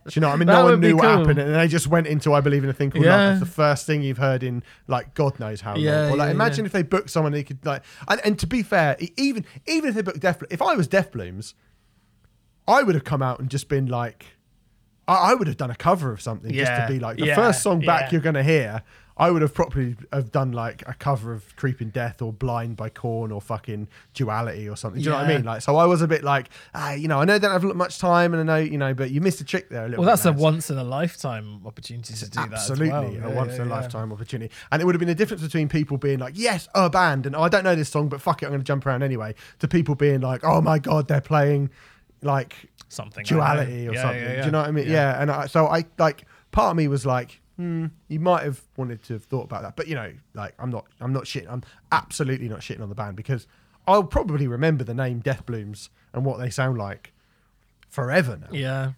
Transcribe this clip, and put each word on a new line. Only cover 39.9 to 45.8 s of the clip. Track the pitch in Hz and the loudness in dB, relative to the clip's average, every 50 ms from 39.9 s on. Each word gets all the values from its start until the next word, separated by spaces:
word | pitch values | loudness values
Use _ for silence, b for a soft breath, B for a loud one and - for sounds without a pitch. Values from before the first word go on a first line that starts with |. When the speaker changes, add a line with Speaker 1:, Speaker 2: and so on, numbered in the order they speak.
| 143 | 0
Speaker 1:
being | 131 147 147 139 131 | 2 2 2 2 2
like, | 127 127 127 123 - | 0 -2 -2 -2 2
"Oh | 160 156 160 | 2 4 4
my | 160 160 156 151 | 4 4 2 2
God, | 135 - 156 151 147 - | 2 2 0 0 2 2
they're | 151 139 | 0 0
playing, | - - 156 147 143 143 147 143 143 131 b b b b b b b b b _ - | 0 2 2 2 4 4 2 2 0 -2 b b b b b b b b b _ -4
like, | 143 139 139 127 - - - - - _ - - _ | -2 -2 -2 -2 -6 -10 -20 -20 -20 _ -20 -20 _
Speaker 2:
Something | - - - 107 - - | -14 -14 -14 -14 -14 -8
like | 104 101 | -2 0
Speaker 1:
Duality | - 156 147 147 147 147 139 127 123 120 120 | 2 2 4 2 2 2 0 -2 -4 -6 -6
Speaker 2:
that. | 117 | -6
Speaker 1:
or | 113 | -4
Speaker 2:
Yeah, | 123 | -2
Speaker 1:
something." | 127 127 123 123 | -2 -2 -2 -4
Speaker 2:
yeah, | 120 123 | -4 -6
Speaker 1:
Do | 127 131 | -4 -2
Speaker 2:
yeah. | 139 | -2
Speaker 1:
you | 156 | 0
know | 151 156 | 0 0
what | 147 151 | 0 0
I | |
mean? | 151 147 139 151 | 0 -2 0 2
Speaker 2:
Yeah. | 160 | 2
Speaker 1:
Yeah. | 156 143 139 127 131 | 2 2 2 2 0
And | 143 147 | 0 -2
I, | 139 143 143 | -2 -2 -4
so | 139 - 165 156 147 | 0 2 2 4 4
I, | 156 165 | 2 0